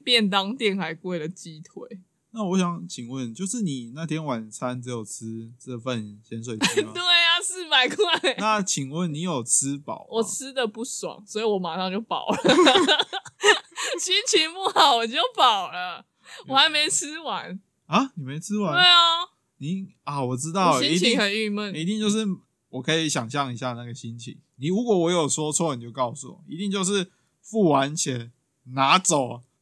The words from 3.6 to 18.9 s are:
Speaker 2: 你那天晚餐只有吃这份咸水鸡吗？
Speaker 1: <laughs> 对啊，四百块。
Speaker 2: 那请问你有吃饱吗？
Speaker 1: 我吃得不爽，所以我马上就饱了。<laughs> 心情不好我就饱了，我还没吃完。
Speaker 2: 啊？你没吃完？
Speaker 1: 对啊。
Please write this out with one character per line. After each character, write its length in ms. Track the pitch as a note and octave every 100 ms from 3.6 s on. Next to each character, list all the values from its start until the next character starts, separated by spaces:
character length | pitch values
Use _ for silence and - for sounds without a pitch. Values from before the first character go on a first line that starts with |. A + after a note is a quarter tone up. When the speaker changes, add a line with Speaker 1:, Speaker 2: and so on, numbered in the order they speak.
Speaker 2:
你 280 | G3 C3+ A#2
那 140 | C3+ D#3+
天 180 | D#3
晚 240 | D3+ A#2+ A2
餐 320 | - B2+ B2
只 100 | B2
有 140 | A#2+
吃 460 | G#2+ - A2+ A2+ A2+ A#2+
这 180 | - A#2+
份 440 | B2 A#2+ G#2+ G#2
咸 180 | _ A2+
水 140 | A#2 A2
鸡 240 | - -
吗？ 80 | F4+
Speaker 1:
<laughs> 40 |
对 80 | C4
啊， 400 | F4+ F4 E4+ F4
四 260 | - F4+ E4
百 200 | C#4+ B3
块。 480 | G3 F#4+ E4 C#4+ B3
Speaker 2:
那 240 | G#3+ G#3+
请 260 | F#3+ - C3+
问 240 | D3+ F3+
你 100 | D3
有 200 | F3+ D3
吃 340 | A#2 - C3+ C#3
饱 260 | C#3+ -
吗？ 40 | -
Speaker 1:
我 120 | A3
吃 300 | A3 - C4+
得 120 | C4
不 200 | A#3 G#3+
爽， 360 | F3+ - F3+ - G#3+
所 160 | G#3
以 20 |
我 140 | A3+ G3+
马 180 | F3 E3
上 140 | F#3
就 100 | F#3+
饱 280 | A3+ E3 -
了。 100 | G#3
<laughs> 80 | - C#4 E4 F#4+ D4 D4+ - F#4 - _ - - - - - G4
心 160 | - F#4+ A#4
情 240 | G#4 D#4+
不 140 | F4 G4
好 280 | F#4+ D#4 A#3+
我 100 | A3+
就 120 | C4+ G4 A#4
饱 360 | C4+ G#3 F3+
了， 340 | F3 F3+ E3+ - _ - - G#4
我 80 |
还 140 | C4 D#4
没 200 | D4+ D4+
吃 300 | - C#4+ D#4
完。 420 | D4+ F#3+ D#3+ F#3 _ _ _
Speaker 2:
啊？ 260 | F3+ C4+
你 80 | -
没 160 | C3 D3
吃 180 | F3 G#3
完？ 180 | G3
Speaker 1:
对 60 | E4+
啊。 460 | F4+